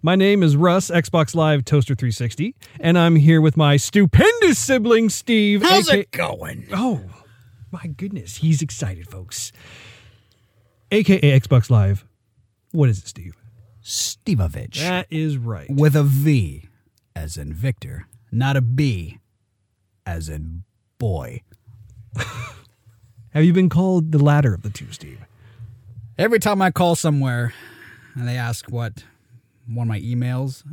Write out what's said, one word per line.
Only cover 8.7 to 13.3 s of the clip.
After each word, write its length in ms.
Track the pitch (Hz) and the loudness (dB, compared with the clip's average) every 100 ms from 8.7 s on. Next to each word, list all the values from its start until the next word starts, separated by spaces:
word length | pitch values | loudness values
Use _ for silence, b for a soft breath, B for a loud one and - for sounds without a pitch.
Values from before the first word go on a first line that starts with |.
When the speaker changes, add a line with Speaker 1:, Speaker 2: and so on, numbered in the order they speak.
| - 113 90 82 | -8 -8 -8 -14
Speaker 1:
folks. 460 | 92 92 - - B B B B B B B B _ _ _ _ _ _ | -18 -16 -14 -14 B B B B B B B B _ _ _ _ _ _
A 140 | 208 190 | 0 4
K 140 | 190 | 6
A 160 | 147 135 | 6 4
Xbox 300 | - 131 - | 4 2 4
Live. 340 | 117 98 101 _ _ _ _ _ _ _ | 2 2 -2 _ _ _ _ _ _ _
What 160 | 165 139 | 0 0
is 100 | 98 | 0
it, 80 | - | -6
Steve? 300 | - 87 | -18 -18